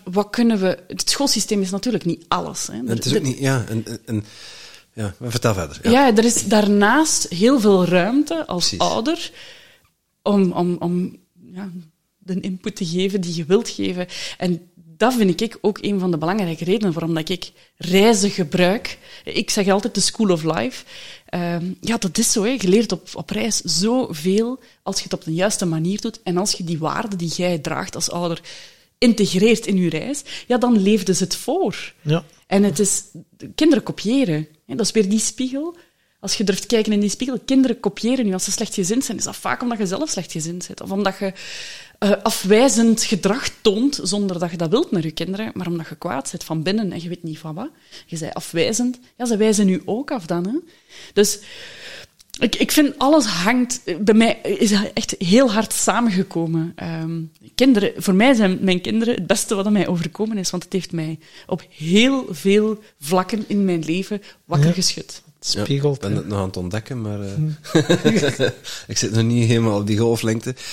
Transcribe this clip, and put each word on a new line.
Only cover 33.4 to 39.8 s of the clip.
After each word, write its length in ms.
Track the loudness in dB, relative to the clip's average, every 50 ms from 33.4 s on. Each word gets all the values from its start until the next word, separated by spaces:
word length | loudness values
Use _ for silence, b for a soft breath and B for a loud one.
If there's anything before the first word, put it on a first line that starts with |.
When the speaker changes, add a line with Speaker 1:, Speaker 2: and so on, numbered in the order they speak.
| -18 -12 -2
Speaker 1:
kinderen 280 | 2 4 6 6 4 2
kopiëren. 640 | -2 -8 -4 -2 0 2 2 2 2 0 -2 -2 -6 _ _ _
Hè, 80 | -10 -4
dat 120 | -2 -2
is 60 | 0
weer 160 | 2 2 2 4
die 100 | 2 0
spiegel. 580 | 0 -2 -4 -4 -6 -4 -4 -6 -6 -6 -8 b b b b b b b b b
Als 140 | -6 -6 -2
je 100 | 0 0
durft 220 | 0 0 -2 -2
kijken 260 | 0 0 0 2 2
in 80 | 2 2
die 80 | 2 0
spiegel, 300 | -2 -4 -4 -4 -4 -6 -2
kinderen 360 | 2 4 4 4 4 2 0
kopiëren 460 | -2 -4 -4 -2 -2 -2 0 0 0
nu. 60 | 0
Als 120 | 0 -2 -2
ze 60 | -4
slechtgezind 520 | -4 -4 -4 -4 -2 -2 -2 0 0 0 -2
zijn, 140 | -2 -4 -6
is 60 | -6
dat 120 | -6 -8
vaak 260 | -8 -4 -4 -4 -2
omdat 160 | -2 -4 -2
je 80 | -2